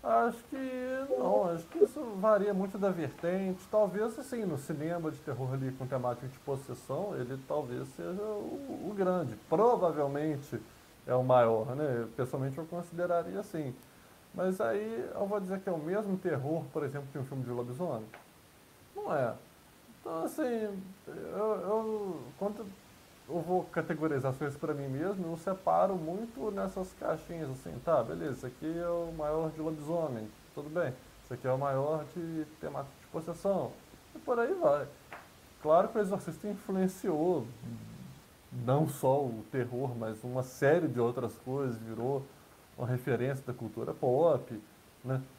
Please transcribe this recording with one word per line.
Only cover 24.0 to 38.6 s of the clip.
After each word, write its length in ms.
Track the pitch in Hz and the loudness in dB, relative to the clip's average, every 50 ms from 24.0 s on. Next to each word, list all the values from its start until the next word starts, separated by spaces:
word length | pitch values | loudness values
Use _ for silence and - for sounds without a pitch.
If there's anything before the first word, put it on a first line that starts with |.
| 156 160 147 135 127 135 | 2 2 2 2 2 0
as 80 | 131 135 | 0 0
coisas 200 | 151 143 135 - | -2 -4 -2 -2
pra 140 | - 156 151 | -2 -2 -2
mim 160 | 143 139 139 | -2 -2 -4
mesmo, 380 | 131 135 160 190 208 190 180 | -2 -2 0 -2 0 -2 -2
eu 100 | 165 165 | -4 -4
separo 580 | 165 165 196 190 185 - 175 165 170 180 196 196 | -4 -2 -4 -4 0 2 4 6 6 6 4 4
muito 560 | 185 160 156 175 202 233 233 - 269 214 214 | 0 -2 -2 -2 -4 -4 -6 -8 -4 -4 -4
nessas 420 | 202 196 196 190 190 196 185 185 - | -2 -2 -4 -4 -2 -4 -6 -6 -8
caixinhas, 560 | - - - 165 156 160 - 175 165 160 135 | -4 -2 -2 -2 -2 -2 -8 -6 -6 -4 -6
assim, 240 | 131 131 - 170 160 127 - | -6 -6 -8 -10 -10 -6 2
tá, 180 | - 160 139 117 | 4 4 4 4
beleza, 300 | 113 - - 165 151 127 | 2 -2 -4 -2 -4 -4
esse 140 | 117 - | -4 -6
aqui 320 | 127 123 - - 156 165 170 | -10 -8 -6 -6 -4 -4 -2
é 100 | 175 175 | -2 -2
o 240 | 170 170 170 165 165 | -2 -2 -2 -4 -6
maior 340 | 160 151 147 156 160 165 160 | -4 -2 0 0 0 0 -2
de 100 | 151 156 | -2 -4
lobisomem, 680 | 156 160 160 151 147 143 170 170 165 147 127 113 107 104 - - - - - | -4 -4 -4 -4 -4 -2 0 0 0 0 -2 -4 -6 -8 -12 -18 -20 -14 -12
tudo 160 | - 143 151 | -10 -10 -4
bem. 240 | 151 175 170 135 131 - - - - - - | -2 0 0 0 -2 -6 -12 -20 -20 -20 -12
Esse 100 | - - | -10 -10
aqui 120 | 127 135 | -4 0
é 60 | 131 127 | 0 2
o 60 | 135 | 2
maior 460 | 143 143 135 135 139 147 160 156 151 131 - | 2 2 2 2 2 2 0 -2 -2 -6 -8
de 300 | 180 165 165 165 160 151 151 - - | -8 -6 -4 -4 -4 -6 -6 -8 -10
temática 360 | - 156 143 135 139 135 - - | -8 -8 -6 -6 -8 -8 -12 -20
de 60 | - - | -20 -8
possessão. 640 | - 165 160 165 165 - - 196 196 180 139 139 135 - - - - - - - - | -8 -8 -6 -6 -8 -2 0 2 2 2 0 -2 -6 -12 -18 -20 -20 -20 -20 -18 -18
E 40 | - | -12
por 200 | - - 254 233 | -2 0 2 2
aí 160 | 233 269 381 | 2 2 2
vai. 320 | 370 349 - 143 147 135 - - - - - - - - - - - - - - - - | 4 6 6 6 4 0 -6 -10 -18 -18 -16 -16 -16 -16 -20 -20 -20 -20 -20 -20 -6 4
Claro 260 | 151 156 175 202 220 | 8 8 8 8 6
que 100 | - 226 | 4 2
o 20 | |
Exorcista 480 | 208 185 202 190 - 175 160 - - 208 | 2 2 0 -2 -2 -6 -8 -6 -6 -6
influenciou 1000 | 208 202 - - 196 190 190 185 185 - - 196 160 151 156 180 180 147 113 117 - - - 120 117 110 110 110 110 - - - - - - - - - - - | -6 -6 -4 -2 2 4 4 2 2 0 0 2 4 4 4 4 4 2 0 -4 -10 -10 -10 -10 -10 -10 -10 -14 -14 -14 -14 -16 -16 -18 -20 -20 -20 -20 -18 -10
não 380 | - 123 | -8 -4